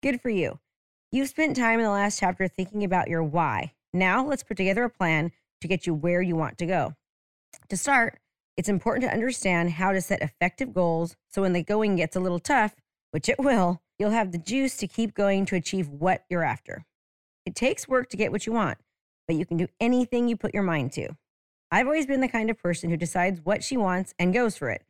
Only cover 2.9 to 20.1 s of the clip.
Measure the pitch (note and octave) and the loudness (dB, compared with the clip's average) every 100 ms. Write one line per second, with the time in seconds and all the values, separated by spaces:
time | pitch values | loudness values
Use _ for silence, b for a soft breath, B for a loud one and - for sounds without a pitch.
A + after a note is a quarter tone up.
2.9 | F#3 - E3 D#3 D#3+ D#3 G#2+ - _ _ | 0 0 0 0 0 0 -2 -6 _ _
3.9 | F3 F#3 G3+ C4+ C#4 - G3+ F#3+ G3 A#3+ | 0 2 2 0 -4 -6 -2 0 2 0
4.9 | - F3 D#3+ E3 - _ _ E3 F#3 - | 0 2 2 0 -6 _ _ -4 -2 0
5.9 | D#3 E3 F3 F#3 E3 D3+ - E3+ F3+ B2+ | -2 0 0 0 0 -2 -4 -2 0 -2
6.9 | - _ _ _ _ _ - _ F#3 - | -6 _ _ _ _ _ -20 _ -6 2
7.9 | C#4 A#3 - _ _ _ - F#3+ G3 A3 | 2 2 -4 _ _ _ -6 0 0 2
8.9 | A3+ B3+ - A#3+ B3 G3 F3 E3+ D#3+ F#3+ | 0 0 -2 -2 -2 0 2 2 0 0
9.9 | F#3+ F3 G3 C#3+ _ F3+ - C4 G#3 F3 | 0 -2 -4 -4 _ -4 -2 -6 0 0
10.9 | E3 E3+ - _ - G3 F3+ E3 G#3 G#3+ | 0 -2 -8 _ -2 2 2 2 0 2
11.9 | F#3 D#3+ F#3 F#3 F3 - C#4 G#3+ - _ | 2 0 -2 -2 -2 2 2 2 -2 _
12.9 | _ _ D#3 F3 - C#4 A#3 F3+ F3 _ | _ _ -6 -2 2 4 4 4 0 _
13.9 | _ G#3 A3+ G3+ E3+ E3 B3 C4+ - G3 | _ 0 2 0 -4 -4 -2 -2 -2 -8
14.9 | - A3+ - G3+ G3 G3 F#3+ - G3 D3+ | -4 -4 0 2 2 2 -2 -2 -4 -4
15.9 | C#3+ F3 F3+ _ F3 D#3 A2 _ - - | -2 0 0 _ -2 -2 -4 _ -16 -16
16.9 | _ _ _ _ _ - F3 B3 - - | _ _ _ _ _ -12 -2 -2 -2 -2
17.9 | C4 B3 G3 G#3+ G#3 - A3+ F3+ - _ | -2 -2 -2 -2 -2 -2 0 0 -2 _
18.9 | _ _ _ - D#3+ F3 E3+ F3+ _ A#3 | _ _ _ -4 -2 0 -2 -2 _ 0
19.9 | B3+ B3 | 2 2